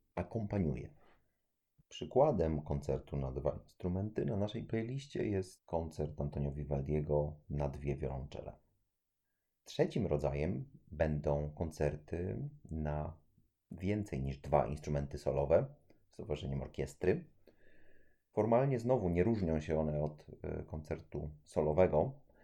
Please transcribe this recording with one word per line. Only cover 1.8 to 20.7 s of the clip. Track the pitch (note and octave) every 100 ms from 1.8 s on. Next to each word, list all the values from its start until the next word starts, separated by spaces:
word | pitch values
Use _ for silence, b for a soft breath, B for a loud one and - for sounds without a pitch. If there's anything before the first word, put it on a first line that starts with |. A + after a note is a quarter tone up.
| _
Przykładem | - - B2 D3+ G#2+ D#2+ D#2
koncertu | - C#2+ C#2 C2+ - C#2+
na | C2
dwa | C2 C#2+ -
instrumenty | - - F#2 F#2 G#2 G#2+ -
na | G2+
naszej | G#2 A2+
playliście | - A2+ A2+ C3+ - - G#2+
jest | G2 F#2+ - -
koncert | E2 D#2+ - D2+ -
Antonio | D2 C#2+ C#2+
Vivaldiego | C#2 C#2+ C#2 C#2 D2+ D2+ D2 D2 D2+ -
na | C#2+ C#2+
dwie | C#2 C#2 C2+
wiolonczele. | C2+ C2+ C#2+ - - - _ _ _ _ _ _ _ _ _ _ -
Trzecim | - D#3+ - F2
rodzajem | D2 C#2 C#2+ D#2+ B2+ C3 - -
będą | D2+ D#2+ D2+ D2 D2 D2+ -
koncerty | E2 - D2+ D#2 - E2+ F#2 G#2+ C#3+ - -
na | D#2+ D2+ D2 D#2 E2+ _ _ _ _ _
więcej | - F2+ G#2+ G2+ C2+
niż | C2+ C2+
dwa | - D2 A#1+
instrumenty | D2+ - C#2+ C#2 C#2
solowe | - C#2 C#2 E2+ C#3 - _ - _
z | -
towarzyszeniem | - D2 - C#2
orkiestry. | - - C#2 - F2 D3+ - - b b b b b b b b _
Formalnie | - G#2+ A#2 C#3 B2
znowu | A#2 B2+ F2+
nie | F2
różnią | G2+ A2 E2+ D#2
się | D2+ D#2
one | D#2 D2+
od, | D2+ - - D2
e, | D#2 D#2
koncertu | D#2